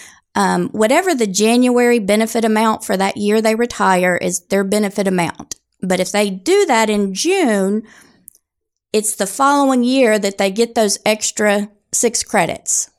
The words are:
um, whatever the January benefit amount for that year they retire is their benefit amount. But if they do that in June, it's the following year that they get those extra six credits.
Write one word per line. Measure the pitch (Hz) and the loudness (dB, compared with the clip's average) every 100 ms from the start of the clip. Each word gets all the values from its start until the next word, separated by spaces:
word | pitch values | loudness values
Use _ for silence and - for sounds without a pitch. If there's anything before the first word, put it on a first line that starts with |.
| - - _ 202 | -20 -20 _ -2
um, | 190 180 175 | -2 0 -2
whatever | 214 220 294 370 277 | 0 2 2 2 0
the | 214 | -2
January | 190 220 240 247 240 240 240 | 0 2 4 2 2 2 2
benefit | 190 208 220 233 220 | 2 0 0 -2 0
amount | 214 226 220 | 0 0 -2
for | - 190 | -4 -2
that | 196 - | -2 -2
year | 202 214 | 0 0
they | 220 220 | 0 0
retire | 240 - 196 185 180 175 | -2 0 0 2 2 0
is | 180 175 - | -2 -6 -4
their | 196 | -2
benefit | 196 208 208 202 196 | 0 0 -2 -2 -2
amount. | 185 165 - - - _ - | 0 -2 -6 -14 -18 _ -10
But | 180 180 | -4 -2
if | 185 | -2
they | 202 208 | -2 -2
do | 190 247 392 392 | -4 0 2 4
that | 226 220 | 2 2
in | 208 196 | 0 -2
June, | 190 320 392 277 208 190 214 220 - - _ - _ _ _ _ _ _ | -2 -2 0 2 0 0 -2 -6 -20 -20 _ -20 _ _ _ _ _ _
it's | 214 214 - | -4 -4 -4
the | 196 | -6
following | - 277 285 269 262 | 0 2 4 2 2
year | 240 269 240 214 | 2 2 4 2
that | 196 - | 0 -2
they | 196 | -2
get | 196 233 233 | 0 -2 2
those | 208 - 208 | 0 0 -2
extra | 214 - - 208 202 208 _ _ | -2 -4 -2 0 0 -2 _ _
six | - 233 226 | -2 -2 -2
credits. | - 208 165 - - - - | -4 -2 -2 -4 -6 -6 -6